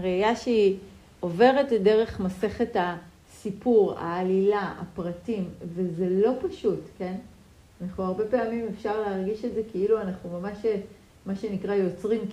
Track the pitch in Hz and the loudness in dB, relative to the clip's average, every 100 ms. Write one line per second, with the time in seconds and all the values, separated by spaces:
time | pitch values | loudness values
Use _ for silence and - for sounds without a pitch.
0 | 185 180 214 233 254 226 196 190 - - | 0 2 2 2 2 4 4 2 -6 -20
1 | - - 180 170 247 269 277 226 196 220 | -20 -8 -4 6 6 6 4 4 6 4
2 | 226 - 185 185 208 - 233 202 175 170 | 2 -2 -4 -2 -4 -2 -2 0 -2 -4
3 | - - - - 214 196 254 226 180 - | -12 -20 -20 -12 -10 -4 4 6 6 2
4 | 170 175 185 190 196 208 180 - 175 - | -4 -2 2 2 4 2 -2 -8 -12 -8
5 | 175 - - 214 170 - 175 170 185 160 | -6 -6 -6 -4 -4 -8 -10 -4 -4 0
6 | 185 185 220 262 359 - 226 160 - - | 0 4 2 2 -4 -2 -2 -2 -6 -10
7 | 180 196 - - - - - - 180 - | -8 -8 -12 -20 -20 -20 -20 -14 -12 -6
8 | 185 185 220 254 226 233 220 190 208 214 | -4 -2 0 0 0 -2 -6 -6 -4 -2
9 | 208 190 190 220 240 208 220 180 202 220 | -2 -2 -2 -4 -4 -4 -4 -2 2 2
10 | 190 185 175 175 196 208 226 202 - - | 0 -8 -8 -8 -8 -4 -2 -2 -6 -16
11 | - - - 196 214 196 190 202 180 - | -20 -16 -8 -6 -4 -4 -2 0 0 -2
12 | 208 220 202 | -2 -2 -2